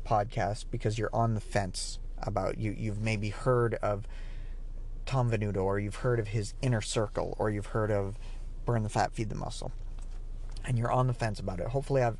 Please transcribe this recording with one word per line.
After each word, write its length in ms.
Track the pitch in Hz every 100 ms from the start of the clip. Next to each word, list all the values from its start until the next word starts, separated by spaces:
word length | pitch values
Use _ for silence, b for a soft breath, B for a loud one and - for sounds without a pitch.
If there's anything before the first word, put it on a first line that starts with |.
| -
podcast 600 | 107 104 117 95 107 -
because 300 | 117 110 110
you're 160 | 107 110
on 180 | 117
the 80 | 110
fence 560 | - 104 95 - - - - -
about. 360 | - 101 98 -
You, 140 | 110
you've 300 | 104 110 101
maybe 280 | 110 107 104
heard 460 | - 131 123 117 110
of 320 | 104 101 - B B B B B B - - - -
Tom 240 | 131 120
Venuto, 340 | 110 104 98
or 160 | 95 101
you've 180 | 104 -
heard 220 | 127 117
of 100 | 104
his 240 | 110 104 -
Inner 200 | 131 113
Circle, 540 | - 120 104 - - -
or 120 | 107
you've 180 | 104 -
heard 240 | 113 107
of 260 | 104 98 107 B B B - -
Burn 180 | 117
the 60 | 107
Fat, 240 | 113 -
Feed 160 | - 104
the 60 | 98
Muscle, 360 | - - - - - - - - - - - - -
and 120 | 120
you're 140 | 117
on 160 | 127 127
the 60 |
fence 260 | 117 113 104
about 200 | 98 92
it. 80 | 113
Hopefully 340 | 135 135 135
I've, 160 | 120